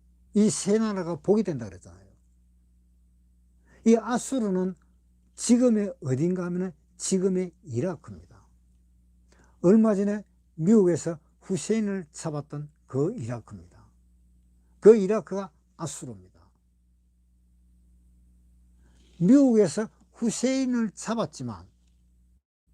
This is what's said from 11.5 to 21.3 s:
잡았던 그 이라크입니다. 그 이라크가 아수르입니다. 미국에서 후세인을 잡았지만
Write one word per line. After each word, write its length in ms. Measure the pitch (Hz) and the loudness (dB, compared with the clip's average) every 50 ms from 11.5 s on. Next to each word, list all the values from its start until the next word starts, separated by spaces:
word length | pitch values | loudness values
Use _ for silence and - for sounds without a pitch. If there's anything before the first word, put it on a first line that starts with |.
| 190 170 - - 214 226 214 202 196 190 175 - _ | -6 -6 -2 -2 -2 -2 -2 -4 -6 -6 -8 -12 _
잡았던 560 | - - 165 147 147 143 - - 147 147 147 - _ _ | -12 -10 -8 -8 -8 -10 -10 -12 -12 -12 -14 -16 _ _
그 280 | _ - 131 143 180 247 | _ -4 -2 -2 -2 -4
이라크입니다. 680 | 240 120 113 123 117 - - 104 95 85 85 _ - - _ _ _ _ _ _ _ _ _ _ _ _ _ _ _ _ _ _ _ | -6 -8 -10 -10 -10 -12 -16 -20 -20 -20 -20 _ -20 -20 _ _ _ _ _ _ _ _ _ _ _ _ _ _ _ _ _ _ _
그 160 | - 196 233 | 8 8 8
이라크가 540 | 220 190 185 214 214 151 - 190 196 196 180 - _ _ _ _ | 8 6 0 -2 -2 -4 -6 -8 -8 -8 -10 -14 _ _ _ _
아수르입니다. 600 | - 165 151 - - - 127 110 92 90 90 _ _ _ _ _ _ _ _ _ _ _ _ _ _ _ _ _ _ _ _ _ _ _ _ _ _ _ _ _ _ _ _ _ _ _ _ _ _ _ _ _ _ _ _ _ _ _ _ _ _ _ _ _ _ _ _ _ - | -12 -12 -12 -12 -12 -14 -16 -16 -18 -20 -20 _ _ _ _ _ _ _ _ _ _ _ _ _ _ _ _ _ _ _ _ _ _ _ _ _ _ _ _ _ _ _ _ _ _ _ _ _ _ _ _ _ _ _ _ _ _ _ _ _ _ _ _ _ _ _ _ _ 0
미국에서 680 | 170 180 254 285 277 262 233 214 208 165 - 208 220 - - _ _ _ _ | 4 6 6 6 6 6 4 4 2 2 0 -4 -6 -8 -10 _ _ _ _
후세인을 800 | - 226 226 - - - 262 262 269 269 254 247 233 226 202 - | -6 -6 -4 -4 -2 -2 -2 0 0 -2 -2 -2 -2 -2 -4 -6
잡았지만 720 | - - - 220 233 190 - | -10 -8 -8 -4 -4 -4 -6